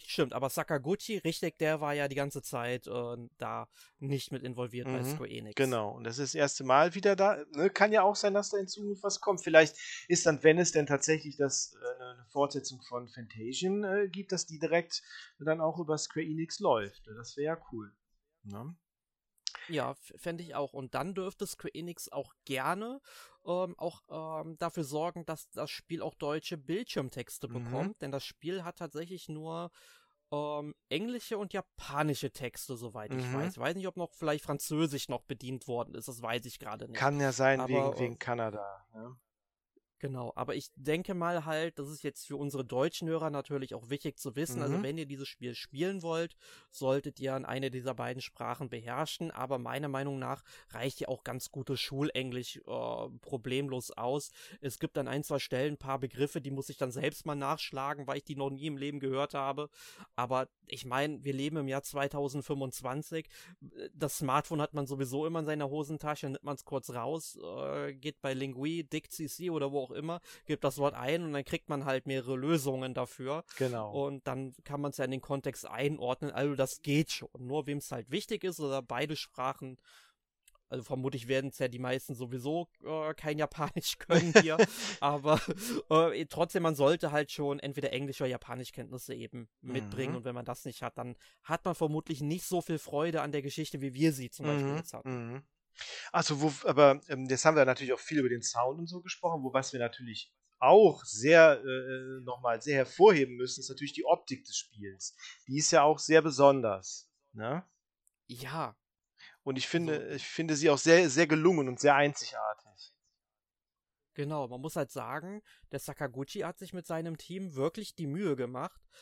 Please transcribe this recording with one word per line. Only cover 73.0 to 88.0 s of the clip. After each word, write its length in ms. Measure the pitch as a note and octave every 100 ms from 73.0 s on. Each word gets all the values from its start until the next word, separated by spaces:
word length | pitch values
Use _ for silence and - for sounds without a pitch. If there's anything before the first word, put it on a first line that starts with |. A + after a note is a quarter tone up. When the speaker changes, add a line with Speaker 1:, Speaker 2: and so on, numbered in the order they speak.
| B2 - C3 D#3 - -
Speaker 2:
Genau. 320 | B2+ A#2 G#2+ C#3+ C#3
Speaker 1:
Und 200 | C#3 -
dann 300 | C3 C3+ -
kann 180 | - C#3+
man's 160 | C#3+ -
ja 80 | C3
in 60 |
den 100 | C3
Kontext 460 | - C#3 C#3 - -
einordnen, 640 | A2 C#3 - B2 B2+ D3
also 240 | A#2+ C#3+ C3+
das 260 | C3 -
geht 300 | D3 D3 -
schon. 180 | - - -
Nur 300 | B2 D3 C#3
wem's 240 | C#3+ -
halt 180 | B2+ A2
wichtig 340 | F3 - G#3+
ist 160 | F#3 D#3+
oder 220 | C#3+ C3+
beide 340 | A#2+ B2 D3+ D3+
Sprachen, 640 | - - C3 C3 C3 B2+ _ - - _ _ _ _ _ -
also 160 | B2+
vermutlich 440 | A2+ C3 C3 C3 A#2
werden's 320 | C3+ C3+ -
ja 80 | C3
die 100 | B2
meisten 380 | B2+ C3 - B2
sowieso, 540 | B2 B2+ C3+ E3 E3+ _
äh, 300 | - D#3 D#3
kein 240 | D#3+ D#3 D3+
Japanisch 640 | D3+ - D3 E3+ - -
<laughs> 0 |
können 340 | - E3 E3+ D#3+
hier, 160 | D#3+ D#3+
Speaker 2:
<laughs> 420 | - - - -
Speaker 1:
aber, 400 | C#3+ D3 D3 D3+ - F#3 A#3 A#3+ -
äh, 340 | D#3+ E3 G#2+ E3
trotzdem, 380 | - E3+ F#3
man 100 | E3
sollte 380 | C#3+ C#3+ E3 D#3
halt 200 | D3 C#3+
schon 280 | - C#3+ C#3+
entweder 340 | C#3 C#3 C3+
Englisch- 260 | B2+